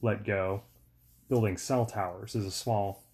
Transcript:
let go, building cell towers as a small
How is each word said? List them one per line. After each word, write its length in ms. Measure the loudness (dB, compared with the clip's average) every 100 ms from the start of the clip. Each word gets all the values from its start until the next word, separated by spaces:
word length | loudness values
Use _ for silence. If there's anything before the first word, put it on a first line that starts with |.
let 220 | 0 0
go, 380 | 0 0 0 -2 -6 -20 -20 _ _ _ 0
building 300 | 2 2 0
cell 280 | 0 2 2
towers 520 | 0 -4 -4 -6 -4
as 80 | -2
a 60 |
small 520 | -4 0 0 0 -4 -14